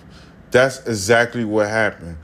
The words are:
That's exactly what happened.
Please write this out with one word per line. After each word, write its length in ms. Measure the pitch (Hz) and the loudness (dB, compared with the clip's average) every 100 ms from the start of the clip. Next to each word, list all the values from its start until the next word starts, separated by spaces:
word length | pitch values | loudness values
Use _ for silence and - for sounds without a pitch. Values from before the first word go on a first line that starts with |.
| - - - - - | -18 -20 -20 -20 0
That's 340 | 123 135 - | 2 2 0
exactly 600 | 120 110 95 117 120 123 | -6 -4 2 2 2 -2
what 240 | 107 107 104 | -2 0 0
happened. 480 | 110 104 - 82 82 | 0 -2 -4 -16 -18